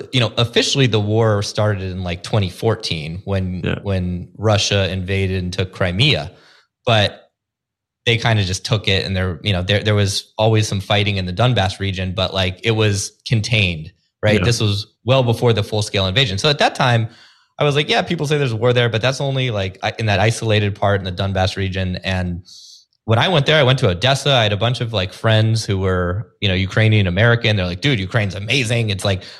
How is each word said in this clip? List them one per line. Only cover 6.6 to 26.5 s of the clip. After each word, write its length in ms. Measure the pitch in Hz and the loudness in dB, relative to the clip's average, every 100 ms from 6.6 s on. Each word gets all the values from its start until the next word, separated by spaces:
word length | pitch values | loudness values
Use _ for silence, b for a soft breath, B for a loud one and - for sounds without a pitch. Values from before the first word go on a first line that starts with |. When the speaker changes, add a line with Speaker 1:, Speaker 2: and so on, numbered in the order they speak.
| b _ | b _
Speaker 1:
But 460 | - 110 98 - _ _ _ _ _ _ _ _ | 0 2 2 -4 _ _ _ _ _ _ _ _
they 140 | - 113 | -2 0
kinda 260 | 120 107 | 2 2
just 220 | 92 92 - | 0 -4 -2
took 200 | 107 101 | -2 0
it, 180 | 95 82 | -2 -2
and 100 | 95 | -2
there, 240 | 92 82 | -2 -4
you 100 | 107 | -2
know, 80 | 90 | -2
there, 200 | 92 101 | 0 0
there 120 | 107 | 2
was 400 | 104 98 - - - | 2 2 -2 -6 0
always 320 | 110 110 101 | 2 2 2
some 120 | 98 | -2
fighting 360 | - 104 104 98 | 0 0 0 -2
in 80 | |
the 80 | 90 | -2
Donbass 460 | 90 123 120 95 - | 0 2 2 0 -2
region, 320 | 98 92 92 | -4 -4 -4
but, 220 | 90 92 | -2 -2
like, 260 | 95 92 90 | -2 -2 -2
it 100 | 113 | -2
was 400 | 110 110 98 - - - | 2 2 0 -4 -12 -2
contained, 680 | 113 104 110 90 80 78 - _ _ | -2 0 0 0 -2 -10 -18 _ _
right? 180 | 107 104 | 0 2
Speaker 2:
Yeah. 40 | |
Speaker 1:
This 160 | 92 113 | 2 2
was 280 | 107 101 - _ | 0 -2 -6 _
well 180 | 120 135 | 0 2
before 320 | 120 110 123 | 2 2 2
the 80 | 107 | 0
full-scale 440 | 104 107 107 101 95 | -2 -4 -2 -2 0
invasion. 300 | 101 127 98 | 0 -2 0
So 140 | 151 | 0
at 80 | 143 | 2
that 160 | 233 | 0
time, 340 | - 131 117 110 b b b b - | 2 2 2 0 b b b b -2
I 60 | |
was 120 | 147 139 | 0 0
like, 120 | 151 | 0
"Yeah, 140 | 226 | -2
people 240 | 185 170 143 | -2 -4 -2
say 120 | 151 | 0
there's 140 | 135 | 0
a 40 | 107 | 0
war 160 | 123 | 2
there, 160 | 123 120 | 2 2
but 140 | 110 | 0
that's 180 | 123 135 | -2 -2
only, 300 | 139 135 127 | -2 -2 -2
like, 280 | 104 95 - | -2 -4 -4
I-, 100 | 107 113 | -6 -2
in 80 | 110 | 0
that 140 | 95 | 2
isolated 540 | 110 - 113 107 104 | 2 2 0 2 0
part 260 | 101 101 101 | 0 0 0
in 40 | |
the 80 | 92 | -2
Donbass 440 | 90 98 95 95 - | -4 -2 0 0 0
region." 400 | 95 95 92 90 | -4 -2 -4 -4
And 400 | 95 92 90 87 B B B B _ _ | -4 -4 -4 -6 B B B B _ _
when 140 | - 113 | 0 2
I 100 | 170 | 4
went 180 | 165 139 | 2 4
there, 120 | 156 | 4
I 40 | |
went 140 | 127 135 | 4 4
to 80 | 107 | 2
Odessa. 400 | 87 123 139 147 | 2 2 2 2
I 140 | 131 | 2
had 80 | 107 | 2
a 40 | 98 | 2
bunch 240 | 117 127 | 0 -2
of, 120 | 117 | -4
like, 200 | 107 92 | -2 -4
friends 520 | - 113 110 110 110 | -2 2 4 4 0
who 140 | - 95 | 0 -2
were, 540 | 95 90 87 92 - _ | 0 0 0 -2 -8 _
you 80 | |
know, 60 | 101 | -2